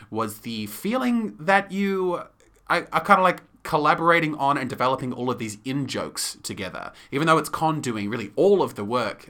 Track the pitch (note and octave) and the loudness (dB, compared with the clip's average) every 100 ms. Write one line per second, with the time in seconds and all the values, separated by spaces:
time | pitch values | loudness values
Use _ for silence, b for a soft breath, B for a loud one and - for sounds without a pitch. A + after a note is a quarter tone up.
0 | B G#2+ A2 G#2+ A#2 A2+ G#2 - G3 B3+ | B -4 -4 -6 -8 -6 -8 -6 -4 -2
1 | B3 A#3 G#3+ - D#3 G3 G3 F#3 G3 F#3+ | 0 0 -2 -4 2 2 2 -2 0 0
2 | F#3 F3 - _ _ _ - E3+ D#3+ D#3 | 0 -2 -8 _ _ _ -2 -2 0 -2
3 | - F#3+ F#3 F3 - _ - D#3 D3+ E3+ | 4 6 6 0 -6 _ -2 2 4 4
4 | E3+ E3+ D#3 D3 C#3 C#3+ B2+ - B2+ C3+ | 4 4 2 0 0 0 -2 0 0 0
5 | B2+ A#2+ B2 A#2+ A2+ G#2 C3 C#3 C3+ G#2 | -2 -4 -4 -2 -6 -8 -6 -4 -4 -4
6 | D#2+ - - - - E2+ F#2 - G1+ B | -6 -6 -8 -8 -10 -8 -8 -8 -12 B
7 | B C#3 E3 D#3+ - - D#3+ D#3 B2+ G#2+ | B 0 4 4 2 0 0 0 -2 -2
8 | G2+ A#2 G2+ - F#3 G3 E3+ - G#2 B2 | -2 -4 -4 2 4 4 2 -2 -4 -2
9 | G#2+ - - | -2 -6 -10